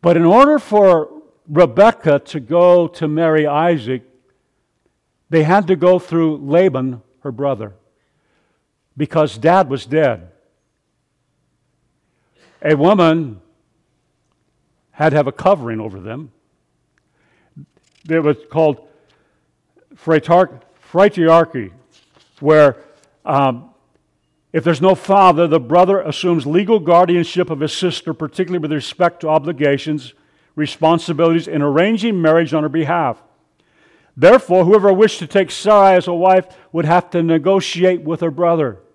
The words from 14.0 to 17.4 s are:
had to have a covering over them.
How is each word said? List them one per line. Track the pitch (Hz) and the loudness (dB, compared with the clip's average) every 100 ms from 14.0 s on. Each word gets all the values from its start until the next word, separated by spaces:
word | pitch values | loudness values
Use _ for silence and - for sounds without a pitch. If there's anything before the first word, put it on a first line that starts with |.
| _ _ _ _ _ _ _ _ _ | _ _ _ _ _ _ _ _ _
had | _ 156 | _ -2
to | 147 | 0
have | 139 | -2
a | |
covering | - 185 190 117 110 | -2 -2 -2 -4 -10
over | 107 95 | -10 -14
them. | 92 123 151 _ _ _ _ _ _ _ _ _ _ _ | -16 -16 -18 _ _ _ _ _ _ _ _ _ _ _